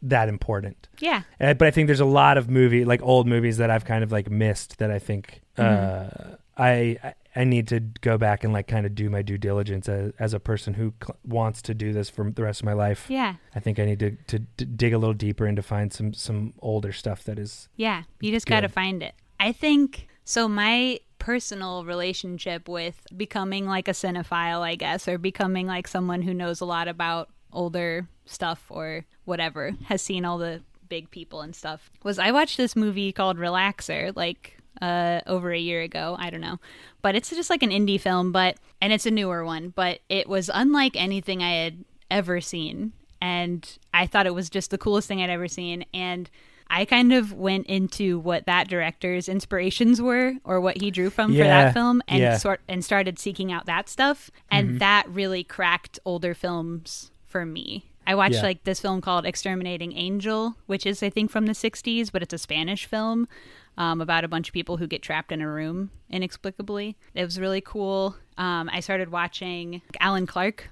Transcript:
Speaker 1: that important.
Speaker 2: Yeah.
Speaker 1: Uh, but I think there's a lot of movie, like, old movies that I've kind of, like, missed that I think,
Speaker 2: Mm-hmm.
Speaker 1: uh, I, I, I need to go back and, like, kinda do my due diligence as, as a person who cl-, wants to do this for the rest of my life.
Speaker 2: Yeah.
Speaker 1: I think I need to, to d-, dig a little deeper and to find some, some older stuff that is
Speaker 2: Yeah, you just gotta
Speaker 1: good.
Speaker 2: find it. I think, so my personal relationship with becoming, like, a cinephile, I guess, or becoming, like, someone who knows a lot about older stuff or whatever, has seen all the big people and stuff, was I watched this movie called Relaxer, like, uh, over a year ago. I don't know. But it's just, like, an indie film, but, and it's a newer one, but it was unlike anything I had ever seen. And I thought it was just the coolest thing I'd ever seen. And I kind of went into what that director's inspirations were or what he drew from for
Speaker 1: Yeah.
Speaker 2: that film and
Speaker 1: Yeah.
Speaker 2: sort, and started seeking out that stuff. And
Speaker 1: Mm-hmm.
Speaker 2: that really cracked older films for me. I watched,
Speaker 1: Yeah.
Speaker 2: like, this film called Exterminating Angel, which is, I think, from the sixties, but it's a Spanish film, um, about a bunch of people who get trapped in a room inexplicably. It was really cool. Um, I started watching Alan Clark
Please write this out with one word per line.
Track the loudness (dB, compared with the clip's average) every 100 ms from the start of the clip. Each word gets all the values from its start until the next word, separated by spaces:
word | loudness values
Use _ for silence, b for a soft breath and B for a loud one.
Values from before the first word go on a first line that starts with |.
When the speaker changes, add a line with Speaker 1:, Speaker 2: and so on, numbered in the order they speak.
Speaker 1:
that | 0 2 2
important. | 0 -2 -2 -4 -10 -20 -6
Speaker 2:
Yeah. | -2 -2 -4 0
Speaker 1:
Uh, | 2
but | 8 6
I |
think | 6 4
there's | 4
a | 6
lot | 8 8 6
of | 4
movie, | 6 8 6
like, | 4 4
old | 6 6 6
movies | 4 2 2
that | 2
I've | 2 2
kind | 0
of, | 2
like, | 0 0
missed | 2 2 2 -6 -4
that | -2
I | -2
think, | -4 -6 -6 -20 _ 2
Speaker 2:
Mm-hmm. | 4 6 2 -4 -8 -12 -16
Speaker 1:
uh, | -20 _ 2
I, | 4 6 2 0
I, | -8 -14 _ 0
I |
need | 4 4 2
to | 0
go | -2 -2 0 2
back | 2 2
and, | 0
like, | -2 0
kinda | -2 -2
do | -2 -2
my | -2
due | -2 -2
diligence | -2 -2 -2 -4 -2
as, | -4 -4 -2
as | -2
a | -2
person | -2 -2 -2 -2
who | -4 -4
cl-, | -12 -12 -4
wants | 0 0 -2
to | -6
do | -4 -2
this | -2 -4
for | -4 -4
the | -2
rest | -4 -2
of | -2
my |
life. | 2 2 0 -2
Speaker 2:
Yeah. | -2 -2 -4 -10
Speaker 1:
I | -6
think | -2 0
I | 0
need | 0
to, | -2 -4 -6
to | -6
d-, | -6 -8 -8
dig | 0 2
a | 4
little | 2
deeper | 0 -2 0 0
and | 0
to |
find | -2 -2 -2
some, | -2 -6
some | -4 -4 -4 -4 -6
older | -4 -2 -4
stuff | -6 -6 -6 -8
that | -8
is | -10 -12 -18 -4
Speaker 2:
Yeah, | -4 -4 -8 -8
you | -2
just | -2 2
gotta | 2 2
Speaker 1:
good. |
Speaker 2:
find | -2 -2 -4
it. | -8 -14 _ -2
I | -2
think, | 2 4 6 4 0 -14 _
so | -2 0 2
my | 2 2 2 2 -2 -10 _
personal | -2 -2 -4 -8 -8 -8 -6
relationship | -4 -4 -4 -8 -8 -6 -8 -8
with | -8 -8 -10 -18 -10
becoming, | -8 -4 -4 -4 -2
like, | -2 -2
a |
cinephile, | -4 -4 -4 -4 -2 -2 -2
I | -4 -4
guess, | -4 -4 -4
or | -4
becoming, | -4 -2 -2 -2 -4
like, | -6 -6
someone | -4 -2 -2
who | -2
knows | -4 -4 -6
a | -4
lot | -4 -4
about | -4 -4 -4 -8 _ _
older | -6 -4 -2 -4 -6 -8 _ -20
stuff | -8 -6 -6 -10
or | -12 -10 -10 -12 _ -8
whatever, | -4 -4 -4 -8 -8 -4
has | -4
seen | -2 -4
all | -4 -4
the | -6 -8 -16 _ -12
big | -12 -12
people | -18 -16 -14
and | -14 -14
stuff, | -12 -12 -16 -8
was | -4 2
I | 4
watched | 4 4 2
this | 2 2
movie | 0 0 -4
called | 0 0 0
Relaxer, | 0 2 0 -2 -6 -4 -4 -4
like, | -4 -6 -16 -20 _ -8
uh, | -2 0 0 -2 -2
over | -2 -2
a | -4
year | -2 -4
ago. | -4 -6 -6 -6
I | -8
don't | -8
know. | -8 -10 B B B B
But | 0 0
it's | -2
just, | -6 -2
like, | 0
an | 2
indie | 2 2 2
film, | 2 2 2
but, | 2 2 0 _ _
and | 0
it's | 0 2
a |
newer | 0 0 -2 -4
one, | -6 -6
but | -2 -2 -2 _
it | -2 0
was | -2 0
unlike | 2 4 4 2 2
anything | -2 -2 -4 -2
I | 0 0
had | -2 -6 -18 -20 -2
ever | -2 0 -2
seen. | -2 -6 -6 -6 -8 -10 _ -6
And | -2 -2 -2 -4 -8 -20 _
I | 0 2
thought | 2 2
it | 0
was | -4
just | -6 -4
the | -2
coolest | 0 0 0
thing | -2
I'd | -2
ever | -2 -4
seen. | -6 -8 -8 -8
And | -8 -6 -6 -8 b b b -4
I | -2 4
kind | 6 8
of | 6 4
went | -2 0 0 0
into | -2 -2 0 0 0
what | 0 -2 2
that | 2 2
director's | 0 -2 -4 -4 -4 -2
inspirations | -4 -2 -2 -2 4 4 6
were | 4 2 2 -2
or | -2 0
what | 2 0
he | -2
drew | 0 0
from | 2 4
for | 6
Speaker 1:
Yeah. | 10 10 8
Speaker 2:
that |
film | 6 4 4 2
and | 4
Speaker 1:
Yeah. | 4 4
Speaker 2:
sort, | 2 -2 -4
and | -6
started | 0 0 0 -2
seeking | -6 -4 -4
out | -4 -2
that | -4 -4
stuff. | 2 2 2 -6 b _
And | 2 2
Speaker 1:
Mm-hmm. | 2
Speaker 2:
that | 4 4 4
really | -2 -2 -2
cracked | -6 -2 0 0 -4 -10 -6
older | -2 -4
films | -4 -4 -4 -6 -8 -10 -14 -16 _ -8
for | -6 -6
me. | -8 -10 -12 -14 -6 0
I |
watched, | 4 4 4
Speaker 1:
Yeah. |
Speaker 2:
like, | 2 -2 -4
this | -2
film | -2 -2
called | 0 0 0
Exterminating | -4 -4 -4 -4 -6 -8
Angel, | -6 -4 -2 -2 -2 -2 -6 -6
which | -4 -2
is, | -2
I | -2
think, | 0 0
from | 2 0
the | 0
sixties, | -4 -4 -2 -2 -2
but | -4
it's | -6
a | -8
Spanish | -6 -4 -2 -4 -6
film, | -4 -2 -2 -2 b b b b -4
um, | -2 -2
about | 0 0
a | 0
bunch | -4 -4
of |
people | -6 -6 -6
who | -4
get | -6
trapped | -4 -6 -4
in | -6
a | -6
room | -4 -6 -6 -8 -12 -10 -6 -6
inexplicably. | -6 -10 -10 -8 -6 -8 -12 -12
It | -6 -6
was | -4
really | -2 -4
cool. | -4 -6 -2 0 -2 -4 -16 -6
Um, | -4 -2 -2
I | -6
started | -4 -4 -4
watching | -4 -4 -6 -8 -8 -10 -12 -14 0
Alan | 2 2 0
Clark | 0 -2 -2 -14